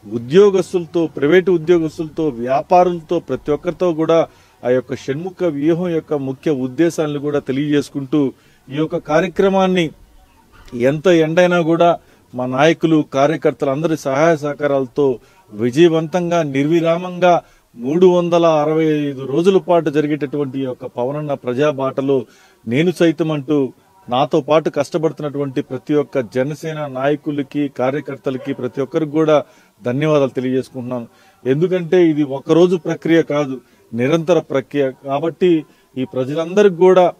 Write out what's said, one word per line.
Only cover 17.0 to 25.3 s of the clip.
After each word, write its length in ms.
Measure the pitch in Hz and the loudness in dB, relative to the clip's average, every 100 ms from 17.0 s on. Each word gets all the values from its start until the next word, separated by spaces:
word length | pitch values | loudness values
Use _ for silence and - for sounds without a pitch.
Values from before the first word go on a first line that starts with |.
| 180 180 175 165 - _ _ 120 | -4 0 2 2 0 _ _ -10
మూడు 280 | 123 160 185 | -4 4 6
వందల 400 | 180 175 170 170 | 6 2 2 4
అరవై 380 | 156 147 156 | 2 0 0
ఐదు 420 | 156 151 143 131 131 | 0 0 -4 -8 -4
రోజుల 320 | 143 180 190 | 0 2 2
పాటు 320 | 170 170 156 | 2 0 2
జరిగేటటువంటి 680 | 143 147 147 139 143 143 135 | -2 -2 -2 -4 -4 -6 -4
ఈ 40 | |
యొక్క 240 | 131 123 - | -6 -8 -12
పవనన్న 480 | - 123 147 151 | -6 -6 -6 -6
ప్రజాబాటలో 920 | 135 123 123 151 135 135 127 135 135 113 _ _ _ - | -6 -4 0 0 0 -4 -2 0 0 -2 _ _ _ -4
నేను 220 | 123 175 | 0 0
సైతం 420 | 165 170 151 160 | 2 0 2 -4
అంటూ 400 | 151 135 147 131 - _ _ - | -4 -2 0 -2 -6 _ _ -4
నాతో 320 | 123 143 165 | -2 0 -2
పాటు 300 | 139 156 160 | 2 0 0
కష్టపడుతున్నటువంటి 920 | 147 139 175 156 139 147 | -4 -4 -2 -4 -4 -8